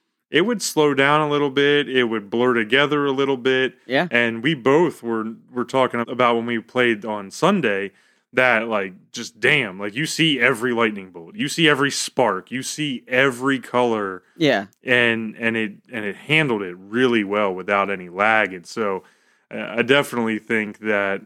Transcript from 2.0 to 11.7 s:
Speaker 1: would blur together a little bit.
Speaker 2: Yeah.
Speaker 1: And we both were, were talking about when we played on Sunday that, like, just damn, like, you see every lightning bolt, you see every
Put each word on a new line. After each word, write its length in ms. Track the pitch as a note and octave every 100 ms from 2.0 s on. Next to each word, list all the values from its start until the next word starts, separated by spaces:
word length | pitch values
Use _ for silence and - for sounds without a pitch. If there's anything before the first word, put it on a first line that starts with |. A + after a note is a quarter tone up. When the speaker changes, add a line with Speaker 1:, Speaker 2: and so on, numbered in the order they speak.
Speaker 1:
would 260 | A#2+ A2 G2+
blur 240 | A#2 B2
together 500 | A#2 G#2+ C3+ C#3+ D3
a 80 | C#3+
little 240 | C3+ C#3 C3
bit. 380 | B2+ C3 C3 - -
Speaker 2:
Yeah. 220 | C3+ F3
Speaker 1:
And 320 | A#2+ A#2 A2+
we 120 | C#3+
both 480 | C#3+ A#2+ D3+ E3 -
were, 320 | A#2+ A2+ A2 A2 _
were 120 | B2
talking 360 | A#2 C3 B2 A#2+ A#2
about 280 | B2 B2 A#2
when 100 | A#2+
we 120 | A2+
played 440 | - B2+ A#2+ G#2+
on 260 | A2 G#2 G2
Sunday 640 | - E3+ G3+ A#2 G2 G2 _ _ _ _
that, 360 | B2 B2+ A2+ A2+
like, 420 | G#2+ F#2+ F#2 _
just 300 | A#2+ G#2 G#2+
damn, 400 | A#2+ D3 A2 F#2
like, 120 | G#2
you 140 | A2 D#3
see 320 | - D#3+ C3
every 340 | A#2+ A#2 B2
lightning 380 | A#2 A2+ G2+ F#2
bolt, 240 | F2 E2
you 140 | G#2 C#3
see 200 | -
every 220 | D#3